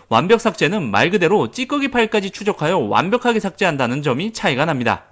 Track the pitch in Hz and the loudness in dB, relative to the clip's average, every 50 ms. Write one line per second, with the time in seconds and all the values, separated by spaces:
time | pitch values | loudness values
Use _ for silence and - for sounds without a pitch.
0 | - _ 113 117 151 190 226 226 - 220 - - 208 180 196 214 156 113 98 101 | -4 _ 2 2 4 4 2 2 2 -2 0 0 0 0 0 -2 -2 0 0 2
1 | 127 170 196 208 175 156 202 196 127 - - - 254 247 285 285 277 269 - 240 | 2 2 2 2 2 2 2 2 0 -2 -4 -8 -6 -4 -2 -2 -2 -2 0 0
2 | 226 220 - 214 196 196 - - 202 202 - - 151 151 190 175 120 101 107 107 | 0 0 0 -2 -2 -4 -8 -4 -4 -4 -2 -2 -2 0 0 0 0 0 0 0
3 | 143 185 226 240 - 247 233 214 208 190 - - 202 180 151 135 131 117 123 147 | 2 2 0 0 2 0 0 0 -2 -4 -4 -2 -2 0 0 0 0 -2 -2 -2
4 | 143 147 120 135 180 226 220 - - 180 135 120 151 165 151 127 120 113 98 - | -2 -2 -2 -2 -4 -6 -6 -4 -2 -2 0 0 0 0 -2 0 0 0 0 0
5 | - _ | -4 _